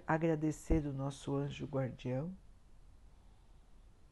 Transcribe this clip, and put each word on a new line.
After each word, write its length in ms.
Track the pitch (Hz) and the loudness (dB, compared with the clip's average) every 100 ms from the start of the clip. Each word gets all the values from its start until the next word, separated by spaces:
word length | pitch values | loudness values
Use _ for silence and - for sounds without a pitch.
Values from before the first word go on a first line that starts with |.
| - | 2
agradecer 800 | 160 165 156 156 147 - 160 143 | 2 4 4 2 0 2 2 2
o 80 | |
nosso 400 | 135 139 - - 139 | -2 -4 -4 -2 0
anjo 300 | 143 131 131 | 0 -4 -4
guardião? 680 | 135 127 - 127 127 165 190 - - - - - - - - - - - - - - - - - | -2 -2 -4 -4 -2 -2 -8 -14 -20 -20 -20 -20 -20 -20 -20 -20 -20 -20 -20 -20 -20 -20 -20 -20